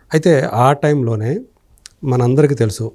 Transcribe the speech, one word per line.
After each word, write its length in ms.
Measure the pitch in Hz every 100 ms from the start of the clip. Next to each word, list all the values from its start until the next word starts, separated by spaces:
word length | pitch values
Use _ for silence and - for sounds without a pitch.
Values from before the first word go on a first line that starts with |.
| _
అయితే 260 | 156 175 147 -
ఆ 200 | 110 127
టైంలోనే 680 | 147 151 147 120 113 110 185 254 _ _ _ - _
మనందరికీ 500 | 143 123 123 135 147
తెలుసు, 380 | 139 113 - 113